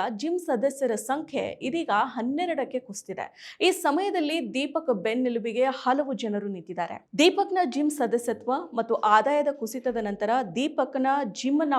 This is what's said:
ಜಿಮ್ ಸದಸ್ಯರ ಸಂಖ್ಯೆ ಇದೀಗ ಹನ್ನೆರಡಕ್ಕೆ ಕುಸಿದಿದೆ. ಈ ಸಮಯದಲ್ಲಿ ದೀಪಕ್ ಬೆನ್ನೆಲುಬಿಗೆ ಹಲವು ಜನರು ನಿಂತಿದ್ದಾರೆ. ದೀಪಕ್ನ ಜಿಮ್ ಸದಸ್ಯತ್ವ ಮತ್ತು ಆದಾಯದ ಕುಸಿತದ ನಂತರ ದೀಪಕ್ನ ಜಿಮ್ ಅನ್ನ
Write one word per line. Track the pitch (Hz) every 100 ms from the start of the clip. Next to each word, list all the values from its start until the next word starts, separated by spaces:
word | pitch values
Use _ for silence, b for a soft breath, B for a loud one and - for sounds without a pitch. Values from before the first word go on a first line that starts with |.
| 214
ಜಿಮ್ | 208 311 349
ಸದಸ್ಯರ | 339 240 269 269 254 214
ಸಂಖ್ಯೆ | 240 285 311 262 - -
ಇದೀಗ | 254 330 302
ಹನ್ನೆರಡಕ್ಕೆ | 208 254 240 240 294 359 294 247 254
ಕುಸಿದಿದೆ. | - 202 - 185 - - - -
ಈ | 359
ಸಮಯದಲ್ಲಿ | 359 302 294 403 359 294 330 220
ದೀಪಕ್ | 254 277 311 320
ಬೆನ್ನೆಲುಬಿಗೆ | 202 220 240 254 233 233 226
ಹಲವು | 262 254 262 277 277
ಜನರು | 233 226 208 202
ನಿಂತಿದ್ದಾರೆ. | 190 165 175 170 - _ 185
ದೀಪಕ್ನ | 339 381 403 370 311
ಜಿಮ್ | 262 302
ಸದಸ್ಯತ್ವ | 294 226 233 240 220 - 277 -
ಮತ್ತು | 233 226 226
ಆದಾಯದ | 214 214 269 294 285
ಕುಸಿತದ | 285 220 247 247 226
ನಂತರ | 208 202 208 247 214 180
ದೀಪಕ್ನ | 302 311 262 269 262 285
ಜಿಮ್ | 226 - 254 294
ಅನ್ನ | 311